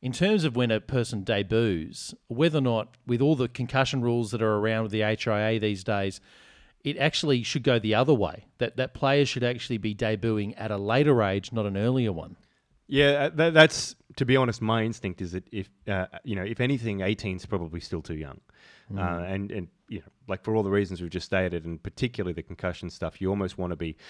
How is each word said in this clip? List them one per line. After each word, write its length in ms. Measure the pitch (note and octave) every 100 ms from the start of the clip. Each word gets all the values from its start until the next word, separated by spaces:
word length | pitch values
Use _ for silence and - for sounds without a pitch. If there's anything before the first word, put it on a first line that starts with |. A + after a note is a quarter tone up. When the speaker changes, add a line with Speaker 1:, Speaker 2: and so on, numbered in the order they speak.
Speaker 1:
in 100 | B2+
terms 320 | B2 F3+ G#3+
of 120 | D#3 A#2+
when 140 | A#2+
a 100 | A2
person 440 | - C3 A2+ A2
debuts, 880 | F#2+ G2+ G2 A2 A#2 F2 D#2 - - - _
whether 320 | A#2 E3 D3+
or 20 |
not, 360 | B2+ A2+ - _ -
with 140 | A#2+
all 140 | C#3+ D3
the 120 | B2
concussion 540 | - A#2+ C3 C3 C3+
rules 300 | A#2+ A#2+ A2
that 100 | A2+
are 160 | A2 G#2
around 260 | G#2+ A2
with 80 | A2
the 100 | G#2+
H 260 | G#2+ A2 -
I 220 | G#2 G#2+
A 80 | A2+
these 240 | G#2+ G2
days, 360 | F#2+ G2+ G2 - _ - - - - _
it 140 | C#3+ C#3+
actually 440 | D3 - D#3 B2+
should 220 | A2 C#3+
go 160 | B2+ A#2+
the 160 | G#2+ G#2+
other 180 | C3
way, 320 | C3 F2+ G#2 - _
that, 180 | A#2+ -
that 180 | C3
players 360 | - C3+ C#3+ C3+
should 160 | B2+ A#2+
actually 320 | B2 - A#2
be 180 | G#2+ G#2
debuting 580 | A2+ G#2+ A2+ G#2+ G#2 -
at 120 | G#2+
a 80 | G2+
later 460 | G2+ B2 D3 B2
age, 300 | G2+ G2 -
not 120 | A#2 G#2
an 120 | G2
earlier 340 | A2+ C3 A#2
one? 240 | E2 D#2+ - _ _ _ _ _
Speaker 2:
Yeah, 260 | C3+ C#3+
uh, 180 | C#3+ D3
tha-, 220 | D#3+ E3
that's, 440 | D#3+ D#3 - - - _ -
to 80 | B2
be 100 | C3
honest, 260 | B2 G#2+
my 220 | A2 A2+
instinct 380 | A2 A2+ G2 F2
is 100 | F2+
that 160 | F2+ -
if, 180 | G#2+ F#2+ _ -
uh, 200 | G2 F#2 E2 -
you 100 | G2
know, 80 |
if 160 | G2 A#2
anything, 400 | B2 C#3 A#2 G2
eighteen's 460 | F#2+ G#2+ G2+ F2+ -
probably 340 | G2 E2+ E2
still 220 | - F2
too 160 | - D#2
young. 240 | D2 - _ _ - - _
Speaker 1:
Mm. 80 | G2
Speaker 2:
Uh, 240 | F2 E2+
and, 280 | F2 F#2+ G2+
and, 160 | G#2 E2+ _ _
you 120 | G2+
know, 60 | - _ -
like, 160 | F#2+
for 120 | - A2
all 80 |
the 60 | G2
reasons 320 | G2+ G2 F2+
we've 80 | F2
just 160 | F2 -
stated, 380 | F#2+ F#2 E2+ E2
and 160 | E2
particularly 520 | - - B2+ A#2+ F2+
the 100 | E2+
concussion 460 | - F2 F#2 F2 F2+
stuff, 320 | - E2 -
you 80 | F#2+
almost 280 | G2+ F#2 -
wanna 200 | F2+ E2
be, 180 | E2 D#2+ -